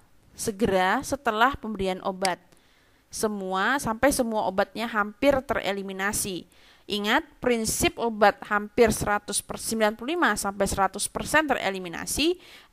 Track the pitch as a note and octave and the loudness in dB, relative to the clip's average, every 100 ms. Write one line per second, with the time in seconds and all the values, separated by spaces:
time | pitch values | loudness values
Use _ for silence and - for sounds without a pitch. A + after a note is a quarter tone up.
0 | _ _ _ - - G3 G#3+ F#3+ F#3 A#3 | _ _ _ -10 -8 -2 2 2 2 0
1 | - C#4 A#3+ G#3+ B3 C#4+ A3 G3+ F#3+ F#3 | -2 -4 -2 2 2 0 -6 -4 -4 -4
2 | - F#3 F#3+ E3+ _ _ _ _ _ _ | -6 -4 -2 -4 _ _ _ _ _ _
3 | _ - A3 G#3 F#3+ F#3 G#3 C#4 A#3 A3 | _ -6 -4 -4 -4 -2 0 0 -2 2
4 | C#4 C#4 A#3 G#3+ - G3 G3 G#3+ A3+ G#3+ | 2 2 0 -2 0 0 -2 -2 -4 -2
5 | G#3 - C#4 C4 C4 A3 - G3+ G3 F#3+ | -2 0 2 2 0 -4 -2 -4 -6 -4
6 | G3 - G#3 F3+ - _ - - - G#3 | -4 -2 -4 -6 -10 _ -20 -20 -6 -4
7 | G#3 C4+ E4 - B3+ A#3 A3 - E4+ - | 2 0 0 -4 0 0 0 0 0 0
8 | B3+ G#3+ G#3 - - G#3 G#3 - A3+ - | -4 4 4 4 0 -2 0 4 4 4
9 | G#3 G#3 - G3+ - G#3 - A3+ G#3+ A3 | 0 -2 -2 -6 -6 -8 -4 2 2 2
10 | B3 F4 C4 G#3 G3+ G3+ G3 - F#3+ G#3 | -4 0 2 2 -2 0 0 2 0 0
11 | - A3 G#3+ D4 D#4 B3 G3 F#3+ F3+ E3 | -6 -6 0 2 2 0 -2 -4 -6 -8
12 | F#3+ - D#4 F4+ - - - | -6 0 0 0 -6 -20 -6